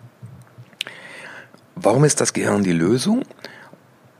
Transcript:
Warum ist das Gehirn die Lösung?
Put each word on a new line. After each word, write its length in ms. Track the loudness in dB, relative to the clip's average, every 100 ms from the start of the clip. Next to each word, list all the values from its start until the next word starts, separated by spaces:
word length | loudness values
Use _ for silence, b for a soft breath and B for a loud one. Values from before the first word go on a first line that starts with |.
| -20 _ -20 -20 -20 -20 -20 -14 B B B B B B B -20 _ -2
Warum 280 | 2 4
ist 180 | 4 2
das 120 | -2
Gehirn 300 | -2 0 0
die 80 | 2
Lösung? 520 | 2 2 2 2 0 -2 -14 B B B -20 _ _ _ _